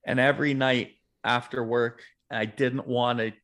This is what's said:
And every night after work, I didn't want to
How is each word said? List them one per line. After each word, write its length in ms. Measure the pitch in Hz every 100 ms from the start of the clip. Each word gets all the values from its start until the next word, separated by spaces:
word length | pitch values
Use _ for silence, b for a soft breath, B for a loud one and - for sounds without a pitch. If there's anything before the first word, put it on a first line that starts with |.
And 140 | - 127
every 340 | 131 139 147
night 420 | 135 131 123 - _ _ _
after 400 | - 120 - 131
work, 400 | 113 120 117 117 - _ _
I 160 | 117
didn't 440 | 110 - 127 131 -
want 320 | 120 120 120
to 120 | 113 -